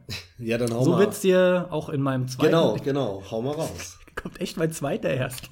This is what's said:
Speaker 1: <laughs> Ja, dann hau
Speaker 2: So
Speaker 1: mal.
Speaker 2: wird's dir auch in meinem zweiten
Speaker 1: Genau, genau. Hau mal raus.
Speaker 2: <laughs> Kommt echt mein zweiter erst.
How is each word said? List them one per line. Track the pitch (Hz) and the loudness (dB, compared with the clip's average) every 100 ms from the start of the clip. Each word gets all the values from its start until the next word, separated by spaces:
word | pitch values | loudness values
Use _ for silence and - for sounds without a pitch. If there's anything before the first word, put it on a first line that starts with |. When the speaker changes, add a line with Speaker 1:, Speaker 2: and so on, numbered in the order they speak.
| - 101 | -14 -14
Speaker 1:
<laughs> | - - | -14 -10
Ja, | 113 117 | -4 -2
dann | 120 | 0
hau | 117 | 2
Speaker 2:
So | 135 | 4
Speaker 1:
mal. | 175 | 4
Speaker 2:
wird's | 208 - | 4 2
dir | 190 185 180 180 170 | 4 6 6 4 0
auch | 156 156 | -6 -4
in | 151 | -2
meinem | 139 131 127 | 0 0 -4
zweiten | - 156 | 2 4
Speaker 1:
Genau, | 160 143 107 | 6 4 2
genau. | - 139 120 95 95 | -2 0 -2 -4 -6
Hau | 113 | -4
mal | 127 151 | -4 -4
raus. | 147 90 - - - | -6 -8 -14 -16 -16
Speaker 2:
<laughs> | - | -14
Kommt | 175 - | -12 -8
echt | - - | -8 -2
mein | 165 | -2
zweiter | 160 143 214 202 | -2 -4 -2 -2
erst. | 147 123 - - | -2 -2 -6 -12